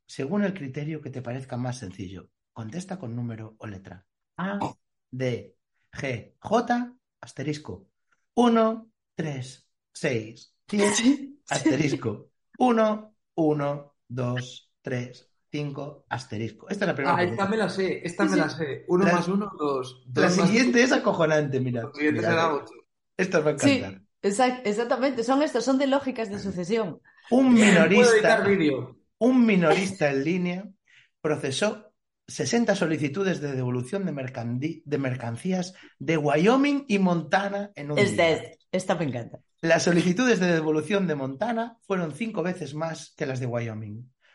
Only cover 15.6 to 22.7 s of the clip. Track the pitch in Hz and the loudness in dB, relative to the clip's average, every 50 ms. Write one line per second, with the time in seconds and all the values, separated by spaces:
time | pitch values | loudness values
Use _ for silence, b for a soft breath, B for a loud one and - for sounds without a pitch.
15.6 | 147 143 139 143 139 - - - _ _ - 127 - - 110 104 117 113 - - | -8 -8 -8 -10 -12 -12 -14 -18 _ _ -10 -10 -8 -10 -8 -8 -8 -8 -10 -14
16.6 | - - 156 - 202 170 139 127 135 139 135 170 180 175 - 185 196 190 220 220 | -12 -10 -6 -4 -2 -2 -2 -2 0 0 0 2 0 0 0 -2 -2 0 0 0
17.6 | 202 170 - 185 190 180 147 - - 170 - - 208 202 190 180 156 151 - 160 | -2 -2 -2 -2 -4 -4 -4 -6 -8 -8 -2 0 0 2 2 2 0 0 -2 -6
18.6 | 160 139 127 - - - 175 180 196 180 175 180 165 175 196 202 208 196 - - | -6 -6 -6 -8 -4 0 2 4 4 4 4 2 2 0 -2 -2 -2 -4 -6 -4
19.6 | 147 143 139 131 123 - - - _ - 123 - - - 175 196 190 185 208 240 | -2 -2 -2 -2 -4 -8 -12 -18 _ -4 2 2 4 4 4 4 4 4 4 4
20.6 | 262 247 240 233 247 247 262 254 - 214 - - 165 156 156 151 147 131 131 127 | 4 4 4 4 4 4 4 2 2 0 2 2 2 4 4 2 2 0 0 -2
21.6 | 127 127 120 117 113 - - 139 151 151 - - - 165 170 165 165 160 147 139 | -2 -2 -2 -4 -6 -8 -4 -2 0 0 0 2 0 0 2 2 2 2 0 -2
22.6 | - - | -6 -10